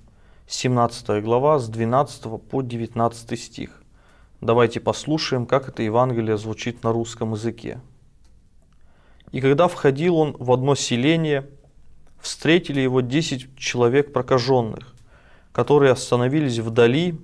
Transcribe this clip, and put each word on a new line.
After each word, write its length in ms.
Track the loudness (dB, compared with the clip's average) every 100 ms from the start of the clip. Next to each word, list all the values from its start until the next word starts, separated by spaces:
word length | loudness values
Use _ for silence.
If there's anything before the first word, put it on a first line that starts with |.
| -20 -20 -20 -20 -14
семнадцатая 760 | -4 0 2 0 -2 -4 -2
глава, 360 | 0 2 2 2
с 120 | 0
двенадцатого 680 | -4 0 0 0 -6 -12 -12
по 240 | -8 -6
девятнадцатый 760 | -4 -6 -6 -2 -2 -2 -10 -10
стих. 440 | -10 -14 -14 -16 _ _ _ _ -20 -6
Давайте 400 | 0 4 2 0
послушаем, 640 | -4 -4 -2 -4 -2 -4 0
как 240 | -2 -2
это 140 | -6
Евангелие 540 | -2 0 0 0 -2 -2
звучит 460 | -4 -8 -8 -6
на 80 | -2
русском 400 | -2 -4 -6 -6
языке. 460 | -6 -6 -8 -12 -14 -16 _ _ _ -20 -20 _ _ _ _ -20 _ _ -20 -12
«И 80 | -2
когда 280 | 2 4 2
входил 500 | 2 0 2 2 2
он 180 | 0 -2
в 140 | 0
одно 240 | 2 2 0
селение, 760 | 0 0 2 2 0 -2 -6 -16 _ -20 -20 -20 -20 -16
встретили 640 | -14 -4 2 2 2 -2
его 180 | 0 0
десять 540 | 0 0 -2 -6 -10 -12
человек 560 | -6 0 2 2 0
прокаженных, 840 | -2 0 0 2 2 0 -6 -16 -20 -20 -20 _ -20 _
которые 400 | -2 2 6 6
остановились 680 | 4 2 0 2 0 0 -2
вдали 580 | -2 4 4 4 -2 -4